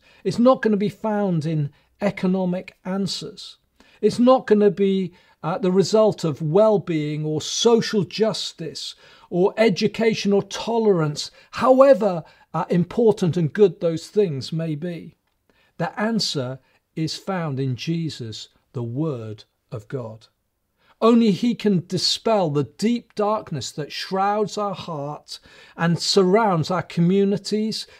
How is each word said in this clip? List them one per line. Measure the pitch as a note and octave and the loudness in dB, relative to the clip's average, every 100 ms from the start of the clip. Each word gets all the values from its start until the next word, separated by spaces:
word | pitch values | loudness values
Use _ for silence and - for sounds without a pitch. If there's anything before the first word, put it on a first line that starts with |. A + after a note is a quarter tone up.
| _ _ | _ _
It's | F#3+ F3+ | -4 2
not | A#3+ C4 | 4 4
gonna | - G3+ | 2 0
be | G3+ | -2
found | - A3 G#3 G3+ E3+ D3+ | -4 -4 -2 0 -2 -2
in | D#3 C#3+ - _ _ | -2 -4 -8 _ _
economic | G3+ - F#3 F#3+ F3+ F#3 - - F#3 | -4 -2 -2 0 -2 -4 -8 -14 -8
answers. | F#3+ G3 - D#3 F#3 - - _ _ _ _ | -6 -4 -6 -12 -14 -20 -20 _ _ _ _
It's | G#3+ - | 0 4
not | B3 C4 - | 4 4 4
gonna | G#3+ G#3 | 4 4
be, | - G3 F#3+ F3+ - _ _ | 4 2 0 -2 -8 _ _
uh, | D#3 F#3 | -6 -2
the | F#3 | 0
result | F#3 F#3 A3 G#3+ - | 2 2 4 4 2
of | E3 C3+ | -2 -4
well-being | D#3 F3+ A3 G3+ - D#3+ D3 D3+ | 0 4 4 2 0 -4 -4 -4
or | D3+ D#3 | -4 -4
social | - - A3+ A#3 - A3 | -4 0 4 4 4 0
justice | F3 - G#3+ F3+ - - D#3+ C#3 - - - - - | -2 0 -2 -2 -8 -12 -12 -12 -14 -16 -20 -20 -6
or | F3 F3+ - | 0 0 2
education | A3+ F3 G#3 - A3+ G#3+ G3+ | 2 2 -2 0 0 0 2
or | G3 | 0
tolerance, | - - - A#3 A3 F3+ D3+ D3+ - - _ | 0 -6 -4 0 2 2 0 -4 -10 -14 _
however, | - B3+ C4 C#4 C4+ G#3 F3 - _ _ | 0 4 6 6 6 2 -2 -8 _ _
uh, | D#3+ - | -6 -2
important | F#3 E3+ - A#3 G#3+ F3+ F3+ | 0 0 2 2 2 0 0
and | D3+ | -2
good | - G3+ D#3+ | 2 2 2
those | E3 D#3+ - | -4 -4 -4
things | G#3 G3 C3+ - | -2 -2 -2 -8
may | D#3+ E3 | -6 -6
be. | D3 F3 E3+ E3+ - _ _ _ _ _ - | -8 -8 -12 -16 -20 _ _ _ _ _ -8
The | E3 - | -8 -4
answer | G#3+ A3+ - D3 B2 C3 _ _ _ - | -2 -2 -2 -4 -6 -8 _ _ _ -8
is | D#3 - | -6 -6
found | - F#3 D#3+ C3 | -8 -6 -4 -4
in | C3+ B2 | -4 -4
Jesus, | - E3+ D#3+ - A#2 G#2+ - _ _ | -4 -4 -6 -8 -12 -14 -18 _ _
the | B2 | -10
Word | A#2 B2 D#3+ B2 A2 G#2+ - _ _ | -8 -6 -6 -6 -10 -14 -18 _ _
of | A#2 A2 | -14 -10
God. | C#3 A2+ A2 _ _ _ _ _ _ _ - | -10 -12 -16 _ _ _ _ _ _ _ 0
Only | A3+ A#3 A3+ | 4 4 4
he | F3+ A#3+ | 2 0
can | - G#3 F#3 - | 0 0 0 0
dispel | F3 - - A3+ G#3+ E3+ | -2 -2 -2 0 2 2
the | D3 | 0
deep | C#3 - G#3+ A#3+ - - | -2 -2 -2 -2 -4 -4
darkness | G#3 G#3+ - C#3+ - | -2 -2 -4 -10 -8
that | - C#3+ | -10 -10
shrouds | - - F#3+ G3 G#3 G#3+ - | -10 -6 -2 0 0 -2 -4
our | G3+ | -6
hearts | F#3 - D3+ C#3+ D3 - - - - - - | -8 -10 -10 -10 -12 -14 -20 -20 -20 -18 -4
and | E3+ E3 | 0 0
surrounds | - G3+ F#3 G#3 A3 F3 D3 | 2 4 4 4 4 0 0
our | F3+ | -4
communities, | - - E3+ G3 G3 G3+ G3+ G#3+ A3 - - - | -4 0 2 4 2 0 -2 -2 -2 -6 -10 -18